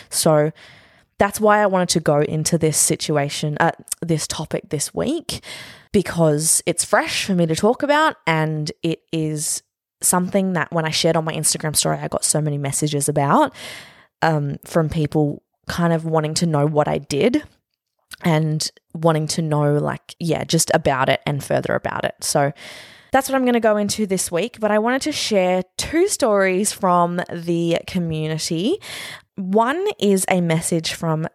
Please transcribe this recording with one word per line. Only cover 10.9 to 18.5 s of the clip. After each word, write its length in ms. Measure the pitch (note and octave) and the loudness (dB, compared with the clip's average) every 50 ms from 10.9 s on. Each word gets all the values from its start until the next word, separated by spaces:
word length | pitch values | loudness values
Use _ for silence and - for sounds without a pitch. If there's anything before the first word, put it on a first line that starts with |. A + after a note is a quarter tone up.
shared 260 | D#3 - - E3 E3 | -2 0 2 2 2
on 80 | E3 D#3+ | 2 0
my 80 | D#3+ D#3 | -2 -4
Instagram 420 | D#3 D#3 - - D#3+ - D#3 D3 | -2 -2 -2 -2 -2 -4 -4 -2
story, 220 | - - D#3 D3+ | 0 0 0 -2
I 100 | C#3+ D3 | -4 -4
got 160 | D#3 - - - | -6 -4 -2 -2
so 180 | - - D#3 | 0 0 0
many 160 | D3+ D3+ C#3+ | 0 -2 -2
messages 520 | C#3+ C#3+ C3+ C#3 - D#3 D3+ D3 C#3+ C#3 - | -2 -4 -4 -2 -2 -2 -2 -2 -2 -2 0
about, 440 | D3 D3 C#3 C#3 F3 C#4 D4+ - - - - - - - - - - - _ _ _ _ | 0 0 2 2 4 4 2 2 -2 -8 -14 -16 -16 -16 -18 -20 -20 -20 _ _ _ _
um, 360 | - D#3+ D#3+ D3+ D3 C#3+ D3 - - | 0 2 2 0 0 -2 -6 -8 -10
from 260 | - - F3 D#3+ D3+ | -2 0 0 0 0
people 540 | - E3 D3+ C#3+ - D#3 D3+ D3 - - - _ _ _ _ | 0 -2 -2 0 2 2 2 0 -2 -6 -12 _ _ _ _
kind 260 | - - - E3+ E3+ E3 | -8 -2 0 2 2 2
of 120 | D#3+ D#3+ | 0 0
wanting 280 | D#3+ D#3+ D#3+ D3+ D3+ D#3+ | 0 0 0 0 0 -2
to 100 | - F3 | 0 0
know 200 | E3+ D#3 C#3+ C#3+ | 2 2 2 2
what 220 | D#3 D#3 D3 D3+ | 2 2 2 2
I 100 | D#3 D3+ | 2 -2
did 460 | D#3 C#3+ - D3 C#3 E3 B3 B3 D4+ - - _ _ _ _ _ _ _ _ _ _ _ _ - - - | -4 -4 -4 0 2 2 2 2 0 -2 -6 _ _ _ _ _ _ _ _ _ _ _ _ -16 -4 0
and 460 | F3 D#3+ D#3 D#3+ D#3 | 2 2 2 2 0